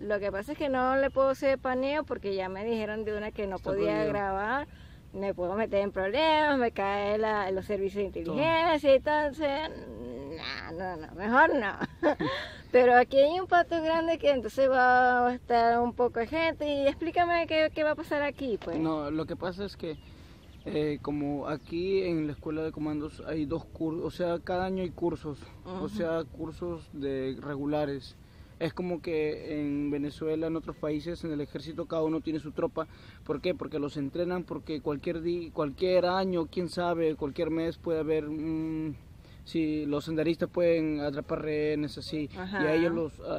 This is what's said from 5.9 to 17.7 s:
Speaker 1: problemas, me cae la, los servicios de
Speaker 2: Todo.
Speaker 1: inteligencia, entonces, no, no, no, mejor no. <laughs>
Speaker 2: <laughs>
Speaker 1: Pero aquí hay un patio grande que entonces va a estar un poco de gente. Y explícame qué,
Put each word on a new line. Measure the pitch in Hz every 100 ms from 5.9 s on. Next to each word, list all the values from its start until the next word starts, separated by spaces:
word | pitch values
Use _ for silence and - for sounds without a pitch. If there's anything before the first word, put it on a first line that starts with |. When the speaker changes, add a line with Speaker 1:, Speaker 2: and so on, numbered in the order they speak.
Speaker 1:
problemas, | 190 190 254 320 302 302 269
me | 233
cae | - 196 202 202 214
la, | 220 214 185
los | 190 185
servicios | 202 196 202 190
de | 170
Speaker 2:
Todo. | 165 220
Speaker 1:
inteligencia, | 320 320 330 294 285
entonces, | 262 302 302 294 277 285 277 311 - - 220 240 247 277 160 131 135 92
no, | 165
no, | 185 165
no, | 156 165
mejor | 214 254 320 285
no. | 294 - - -
<laughs> | - - 508 554
Speaker 2:
<laughs> | - - -
Speaker 1:
Pero | 247 247 247
aquí | 247 269
hay | 285 359
un | 370
patio | 349 339 339
grande | 320 330 330 330
que | 285
entonces | 262 208 - 269
va | 262 254 247 254 247 247
a |
estar | 247 - 240 233 233
un | 240
poco | - 240 233
de | 226
gente. | 320 330 - 294
Y | 277 277
explícame | 294 330 349 349 339 320
qué, | 311 311